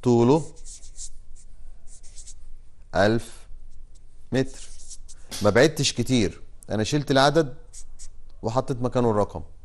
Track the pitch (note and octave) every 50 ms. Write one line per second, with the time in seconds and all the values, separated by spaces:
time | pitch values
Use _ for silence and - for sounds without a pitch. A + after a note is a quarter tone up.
0 | - B2+ A#2+ A#2 A#2 B2 C#3+ E3 C#3 - - - - - - - - - - -
1 | - - - - - - - - - - - - - - - - - - - -
2 | - - - - - - - - - - - - - - - - - - - F2
3 | G2 G#2+ A2+ A#2 - - - - - - - - - - - - - - - -
4 | - - - - - - A#2+ C3 C3+ C3+ - - - - - - - - - -
5 | - - - - - - - - G2+ G#2 F#2 A#2 C#3 D#3+ D#3 - C#3 - - -
6 | A#2 - C3 A#2+ G2+ E2+ - - - - - - - - - G#2+ A2 - D3 D3+
7 | C3+ - C#3 C3+ C3+ D3 D3 E3 D#3 C3 - - - - - - - - - -
8 | - - - - - - - - - A2 A2+ C3 - - C#3 A2+ B2 A#2+ - B2+
9 | B2 A#2 G#2+ G#2 G2+ - - D#2+ D2+ - - -